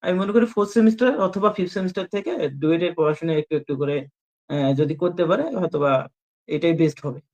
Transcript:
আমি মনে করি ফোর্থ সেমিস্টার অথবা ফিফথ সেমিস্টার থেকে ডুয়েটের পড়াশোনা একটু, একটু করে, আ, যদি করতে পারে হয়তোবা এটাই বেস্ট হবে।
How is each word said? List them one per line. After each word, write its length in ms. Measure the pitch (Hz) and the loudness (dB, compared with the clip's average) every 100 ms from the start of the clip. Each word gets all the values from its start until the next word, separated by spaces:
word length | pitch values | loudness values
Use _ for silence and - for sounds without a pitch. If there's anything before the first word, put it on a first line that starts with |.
আমি 100 | 185 | -2
মনে 200 | 180 196 | -2 2
করি 120 | 214 226 | 2 2
ফোর্থ 260 | - 202 | 0 0
সেমিস্টার 500 | 233 220 220 254 262 | 4 4 4 2 2
অথবা 320 | 190 190 202 | 0 2 0
ফিফথ 180 | 196 180 | 0 -4
সেমিস্টার 340 | 202 185 180 185 | -2 -4 -4 -6
থেকে 440 | 202 196 359 151 | -6 -6 -4 -4
ডুয়েটের 440 | 139 151 165 175 | -2 0 2 0
পড়াশোনা 400 | 165 156 151 165 | 0 0 0 -2
একটু, 220 | 156 151 151 | -2 0 -4
একটু 200 | 147 139 | -4 -4
করে, 220 | 139 143 139 _ _ _ _ | -2 -4 -6 _ _ _ _
আ, 240 | 143 135 | -2 0
যদি 220 | 135 151 151 | 2 0 0
করতে 300 | 175 175 170 | -2 0 0
পারে 180 | 196 311 247 | 0 0 -2
হয়তোবা 520 | 175 147 143 131 - _ _ _ _ | -2 0 2 0 -2 _ _ _ _
এটাই 260 | 151 170 | -2 0
বেস্ট 320 | 165 160 143 147 | 2 0 0 -10
হবে। 140 | - _ | -10 _